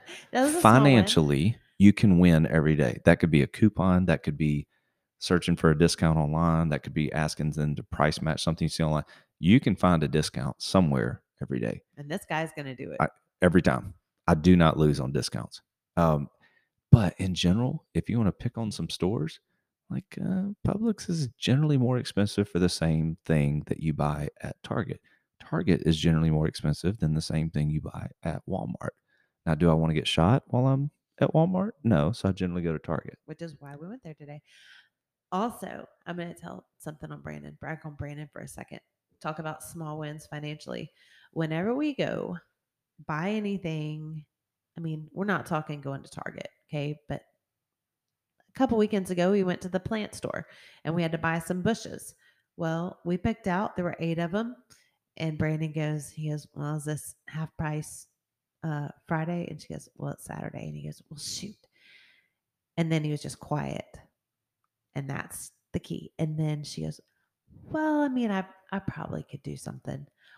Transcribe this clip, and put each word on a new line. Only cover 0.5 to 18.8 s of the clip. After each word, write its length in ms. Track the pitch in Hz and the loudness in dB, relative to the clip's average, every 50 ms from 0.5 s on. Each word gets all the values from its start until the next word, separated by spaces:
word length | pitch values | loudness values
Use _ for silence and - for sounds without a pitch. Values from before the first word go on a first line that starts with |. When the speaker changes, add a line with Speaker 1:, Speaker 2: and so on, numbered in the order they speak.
| 302 | 2
Speaker 1:
a 60 | 359 | 6
small 120 | - 107 117 | 8 8 8
win. 100 | 131 143 | 10 10
Speaker 2:
Financially, 760 | 143 131 110 90 - - 85 78 71 71 69 80 110 117 - _ _ _ - | 8 8 8 6 6 4 4 4 4 4 2 2 2 0 -2 _ _ _ 8
you 160 | 98 101 - | 8 8 8
can 240 | - - 104 90 85 | 8 6 6 8 8
win 280 | 90 87 82 78 80 - | 8 8 8 6 6 4
every 280 | - 80 71 78 78 | 4 2 4 4 4
day. 240 | 71 69 58 - - - | 4 2 0 0 2 4
That 140 | 85 85 - | 6 6 6
could 120 | - 82 | 6 4
be 100 | 76 73 67 | 6 6 4
a 40 | - | 4
coupon. 580 | - - 110 104 - - 90 95 90 90 92 | 2 4 4 4 4 4 4 4 4 4 4
That 180 | 85 80 - - | 4 2 2 0
could 140 | 82 76 71 | -4 -2 0
be 300 | 80 76 73 73 73 - _ _ _ _ _ _ _ _ _ _ | 0 0 0 0 -4 -8 _ _ _ _ _ _ _ _ _ _
searching 360 | - - 92 85 - - 85 | 0 2 2 2 2 2 0
for 140 | - - 82 | 4 4 4
a 60 | 78 76 | 6 6
discount 400 | 85 82 - - 87 80 80 80 | 4 4 4 2 2 2 4 2
online. 520 | 76 73 78 80 85 85 80 80 82 80 | 2 0 0 2 2 2 2 2 2 0
That 120 | 73 67 - | 0 -2 -4
could 100 | - - | -6 -4
be 180 | 80 76 65 - | -2 -2 -2 -2
asking 380 | 76 78 76 - - 76 76 | -2 -2 -2 -2 -2 -2 -2
them 240 | 69 78 73 73 73 | -2 0 -2 -2 -2
to 80 | - - | -4 -8
price 380 | - - - 71 78 80 - | -8 -2 0 2 2 0 0
match 200 | 76 78 73 - - | -2 -2 -2 -2 -2
something 220 | 85 80 - 85 | -2 -2 0 -2
you 40 | 78 | -2
see 140 | - - 82 | 0 0 0
online. 200 | 78 78 76 - - - - _ _ _ _ | 0 0 0 -2 -6 -12 -20 _ _ _ _
You 200 | - 87 107 139 | 4 6 6 6
can 160 | - 120 92 | 6 4 0
find 260 | - - 90 87 80 76 | 2 4 4 4 4 2
a 40 | 69 | 2
discount 540 | 71 78 76 - - 60 65 69 - - | 2 0 0 0 -4 -4 -6 -6 -6 -8
somewhere 600 | - - - 95 90 76 69 64 55 60 - - - _ _ _ | -6 0 2 4 4 4 2 2 0 -2 -4 -8 -12 _ _ _
every 180 | - - 67 60 | -8 -6 -4 -4
day. 220 | 57 53 - - - _ _ - | -4 -4 -6 -8 -12 _ _ -18
Speaker 1:
And 120 | 143 143 | -12 -10
this 160 | 160 202 - - | -10 -10 -8 -6
guy's 240 | 160 156 165 156 - | -6 -6 -4 -6 -8
gonna 200 | 156 143 135 131 | -12 -12 -12 -12
do 160 | - - - | -12 -12 -10
it. 60 | 73 - | -2 -2
Speaker 2:
I, 80 | - - - _ _ _ _ _ | -2 -2 -2 _ _ _ _ _
every 200 | 90 90 82 90 | 2 4 6 6
time. 320 | 78 - 65 62 - - - - _ _ _ _ _ - | 4 4 2 0 -4 -8 -14 -16 _ _ _ _ _ 2
I 60 | 87 | 2
do 200 | 78 76 90 92 | 4 6 8 8
not 220 | 87 82 80 - 76 | 8 8 6 6 4
lose 220 | 78 76 71 76 | 4 4 4 2
on 120 | 64 65 | -2 -2
discounts. 500 | 69 64 62 - - 57 57 - - - - _ _ _ _ _ _ 85 | -2 -4 -4 -4 -6 -8 -10 -10 -14 -20 -20 _ _ _ _ _ _ 2
Um, 320 | 85 80 76 73 71 - _ _ _ _ _ _ _ _ _ _ _ _ | 4 4 4 2 0 -4 _ _ _ _ _ _ _ _ _ _ _ _
but 240 | - 120 98 85 - - | 8 8 8 4 0 -2
in 160 | 95 92 87 | -4 -4 -2
general, 500 | - - 87 92 113 123 131 156 156 - _ _ | 2 2 2 4 4 2 -2 -4 -6 -10 _ _
if 160 | 87 - - | -4 -2 0
you 80 | 101 120 | 0 2
wanna 140 | 113 92 | 2 2
pick 260 | - - - 120 - 113 | 0 0 -4 -6 -4 -4
on 140 | 113 107 | -6 -6
some 180 | - - | -6 -6